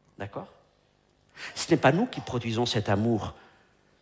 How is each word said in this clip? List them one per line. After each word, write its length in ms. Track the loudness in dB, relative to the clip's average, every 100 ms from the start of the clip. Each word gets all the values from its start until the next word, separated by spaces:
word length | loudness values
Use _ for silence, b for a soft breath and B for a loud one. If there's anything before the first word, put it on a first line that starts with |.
| _ -12
D'accord ? 280 | -10 -8 -12 -18 _ _ _ _ _ _ _ B B -6
Ce 160 | 2
n'est 100 | 4
pas 100 | 6
nous 140 | 4 2
qui 160 | -4
produisons 460 | -6 -4 -2 0 0
cet 200 | 0 2
amour, 460 | 2 2 0 -2 -10 b b b b _ _